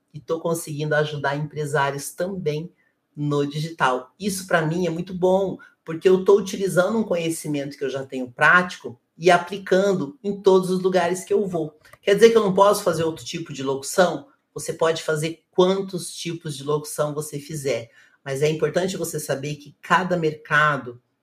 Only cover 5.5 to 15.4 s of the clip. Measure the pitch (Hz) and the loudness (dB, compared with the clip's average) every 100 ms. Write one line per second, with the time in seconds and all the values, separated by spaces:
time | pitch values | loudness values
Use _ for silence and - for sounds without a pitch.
5.5 | - - _ - 160 185 185 190 208 190 | -4 -14 _ -12 0 4 4 6 4 4
6.5 | 208 190 156 185 226 202 175 165 165 156 | -4 -2 2 2 2 0 -2 -2 -4 -4
7.5 | 147 139 139 135 135 135 131 123 123 151 | -4 -6 -6 -6 -6 -6 -8 -8 2 6
8.5 | 175 185 - 120 117 _ - 170 175 - | 6 4 -4 -14 -16 _ 0 4 4 4
9.5 | 196 - 185 202 185 143 - 202 196 196 | -10 0 2 4 0 -4 -6 -8 0 4
10.5 | 190 175 185 185 180 175 180 - 202 196 | 4 4 -2 0 0 0 -2 -2 -2 0
11.5 | 170 151 - _ - - 202 226 226 208 | -4 -6 -10 _ -6 0 6 8 8 4
12.5 | 185 202 190 180 160 165 160 - 170 165 | 6 6 4 0 0 -2 -4 -8 -10 -10
13.5 | 131 135 135 - - 175 151 - _ _ | -6 -4 -4 -2 2 2 0 -10 _ _
14.5 | 160 - 156 165 160 - 156 160 165 | -12 -8 0 0 0 -2 -2 -4 -6